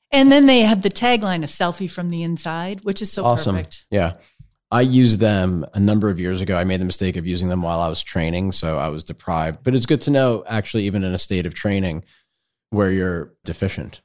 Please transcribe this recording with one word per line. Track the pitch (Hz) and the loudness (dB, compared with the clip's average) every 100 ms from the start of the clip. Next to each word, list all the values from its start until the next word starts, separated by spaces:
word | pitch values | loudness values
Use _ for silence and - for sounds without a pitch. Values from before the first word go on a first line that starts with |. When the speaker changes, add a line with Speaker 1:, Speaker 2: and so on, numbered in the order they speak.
| - | -2
Speaker 1:
And | 277 269 | 4 6
then | 285 277 | 8 8
they | 254 | 6
have | 214 220 | 6 4
the | 196 | 0
tagline, | 196 240 240 202 180 | 0 0 0 0 -4
"A | 147 | -4
selfie | - 180 175 185 | -2 -2 -2 -8
from | 180 175 | -6 -6
the | 170 | -4
inside," | 165 170 160 165 175 196 | -4 -4 -6 -8 -8 -8
which | 202 196 | -6 -4
is | 214 | -4
so | - | -2
Speaker 2:
Awesome. | 147 120 - 92 | 2 2 0 -2
Speaker 1:
perfect. | 85 - - | -4 -12 -4
Speaker 2:
Yeah. | 104 87 87 _ _ - _ - | 0 0 -2 _ _ -20 _ -2
I | 117 | 2
used | 131 127 123 107 | 4 6 6 4
them | 110 101 92 90 76 | 2 2 0 -2 -4
a | 104 | 2
number | 101 107 104 | 2 4 2
of | 87 | 0
years | 90 92 | -2 -4
ago. | 92 92 | -2 0
I | |
made | 90 92 | 0 0
the | |
mistake | 92 - 95 90 | -2 -2 -4 -4
of | 85 | -4
using | 90 90 | -2 -2
them | 90 | -2
while | 85 85 | -2 -2
I | 85 | -2
was | 80 | -4
training, | - - 82 85 95 | -6 -4 -2 -2 -4
so | 90 85 78 | -4 -4 -4
I | 76 | -4
was | 78 | -6
deprived. | - 80 - 82 80 80 | -10 -14 -6 -4 -4 -4
But | - | -2
it's | 127 120 | -2 0
good | 147 | -2
to | - | 0
know, | 143 131 113 - | 2 2 0 -4
actually, | 110 101 113 | -6 -4 -2
even | 101 98 | -2 -2
in | 95 | -2
a | 90 | -4
state | - 95 87 | -4 -4 -4
of | |
training, | - 104 98 95 78 - _ _ _ _ _ - | -4 -2 -2 -2 -6 -10 _ _ _ _ _ -6
where | 104 98 | 0 0
you're | 95 92 87 76 _ | 2 -2 -4 -8 _
deficient. | - 82 95 - 65 - | -12 -4 -4 -4 -12 -14